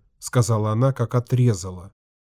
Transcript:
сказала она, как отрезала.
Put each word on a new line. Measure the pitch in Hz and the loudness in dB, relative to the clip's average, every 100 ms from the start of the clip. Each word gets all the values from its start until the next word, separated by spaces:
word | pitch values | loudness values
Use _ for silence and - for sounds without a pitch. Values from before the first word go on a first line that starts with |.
| _ _ | _ _
сказала | - 123 117 107 107 | -4 0 2 0 0
она, | 110 135 | 2 0
как | 135 117 | 0 -2
отрезала. | 123 - 127 120 95 95 90 95 _ _ _ | -2 0 2 2 0 -6 -12 -18 _ _ _